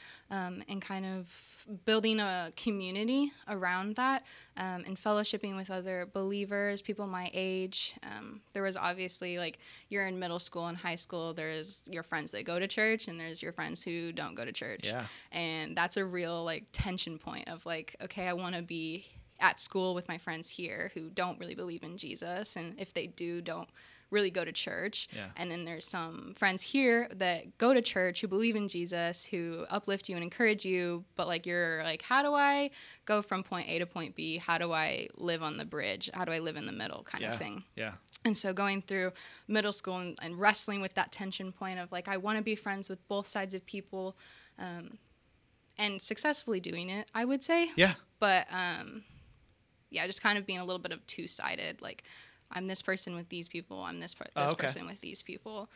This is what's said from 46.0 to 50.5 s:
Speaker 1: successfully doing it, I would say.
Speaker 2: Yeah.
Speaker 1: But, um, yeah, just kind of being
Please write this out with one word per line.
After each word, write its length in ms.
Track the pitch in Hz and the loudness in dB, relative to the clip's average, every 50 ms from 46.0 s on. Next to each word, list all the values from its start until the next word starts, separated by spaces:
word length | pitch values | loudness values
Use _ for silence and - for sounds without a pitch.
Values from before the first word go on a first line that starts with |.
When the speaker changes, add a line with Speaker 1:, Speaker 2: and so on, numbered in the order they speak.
Speaker 1:
successfully 580 | - - 220 - - 202 - - - - 220 185 | 0 0 2 2 4 4 4 4 4 2 0 0
doing 300 | 175 180 - 165 175 185 | 0 -2 -4 -4 -4 -4
it, 200 | 185 202 214 - - | -4 -4 -4 -4 -2
I 100 | 220 233 | 0 2
would 180 | 247 269 277 - | 2 2 4 6
say. 280 | - 330 339 339 330 330 | 6 6 6 6 4 6
Speaker 2:
Yeah. 180 | - 175 190 170 - - _ _ - | 8 8 8 8 6 -4 _ _ 2
Speaker 1:
But, 280 | 220 202 190 185 - - | 6 6 6 6 6 2
um, 520 | - 185 180 180 170 - - 208 214 220 208 - - - - - - - _ _ _ _ _ _ _ _ _ - | 0 -2 0 0 0 -2 -6 -8 -10 -14 -14 -16 -20 -20 -20 -20 -20 -20 _ _ _ _ _ _ _ _ _ -6
yeah, 160 | - 180 160 | -2 0 0
just 160 | 185 190 - | 2 2 2
kind 160 | - 220 208 208 | 4 4 4 4
of 80 | 202 | 2
being 140 | 202 | -2